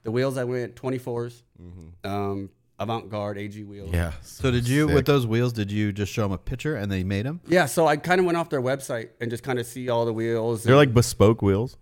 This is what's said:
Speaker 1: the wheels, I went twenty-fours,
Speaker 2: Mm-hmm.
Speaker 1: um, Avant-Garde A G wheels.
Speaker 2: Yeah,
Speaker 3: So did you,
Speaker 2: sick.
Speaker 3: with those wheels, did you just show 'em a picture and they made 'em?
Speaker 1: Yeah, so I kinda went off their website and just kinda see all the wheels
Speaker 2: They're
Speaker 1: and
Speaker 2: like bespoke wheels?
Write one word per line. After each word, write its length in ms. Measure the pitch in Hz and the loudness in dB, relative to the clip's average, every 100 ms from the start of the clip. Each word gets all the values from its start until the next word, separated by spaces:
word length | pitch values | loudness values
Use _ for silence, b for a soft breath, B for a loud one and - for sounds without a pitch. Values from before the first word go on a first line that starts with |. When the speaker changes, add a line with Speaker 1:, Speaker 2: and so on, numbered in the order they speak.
Speaker 1:
the 80 | 113 | -2
wheels, 280 | 120 135 131 | -2 0 -2
I 60 | |
went 320 | 123 123 120 - | -4 -4 -6 -8
twenty-fours, 640 | 131 131 127 120 120 120 _ - | -6 -6 -6 -6 -8 -12 _ -20
Speaker 2:
Mm-hmm. 500 | 87 90 80 87 98 | -18 -18 -20 -10 -6
Speaker 1:
um, 400 | 101 101 98 98 _ _ - | -4 -2 -4 -8 _ _ -8
Avant-Garde 580 | 104 113 95 107 104 101 | -6 -6 -6 -6 -6 -6
A 120 | 104 | -10
G 160 | 107 | -12
wheels. 260 | 101 101 98 | -14 -14 -4
Speaker 2:
Yeah, 200 | 85 85 - | -2 -2 -8
Speaker 3:
So 280 | - - 135 | -16 -4 0
did 160 | 123 120 | 0 2
you, 200 | 139 151 | 2 4
Speaker 2:
sick. 80 | |
Speaker 3:
with 100 | 139 127 | 4 4
those 200 | 143 117 | 2 2
wheels, 260 | 113 123 | 0 0
did 180 | 113 101 | 0 -2
you 220 | 104 107 | 0 -2
just 180 | 98 101 | -2 -4
show 140 | - | -2
'em 80 | 104 | -2
a 60 | 92 | -4
picture 360 | - 127 151 139 | -6 -6 -4 -4
and 140 | 101 | -4
they 140 | 95 | -2
made 220 | 92 101 123 | -2 -2 -4
'em? 140 | 170 - | -8 0
Speaker 1:
Yeah, 180 | 175 143 | 2 2
so 200 | - 156 | 2 2
I 120 | 151 | 2
kinda 260 | 165 185 | 2 2
went 140 | 180 170 | 4 0
off 100 | 165 | -2
their 140 | 147 | -2
website 480 | 123 135 131 120 110 _ | 0 -2 -4 -6 -8 _
and 100 | 117 | -6
just 120 | 117 | -6
kinda 200 | 143 123 | -4 -4
see 260 | 117 131 123 | -4 -6 -2
all 160 | 117 117 | 0 0
the 80 | |
wheels 480 | 110 113 117 113 113 | 0 0 0 0 0
Speaker 2:
They're 80 | 117 | 6
Speaker 1:
and 60 | 135 | 6
Speaker 2:
like 160 | 143 | 8
bespoke 480 | 113 120 - 101 117 | 4 2 6 6 6
wheels? 340 | 101 98 127 - | 2 2 -2 -10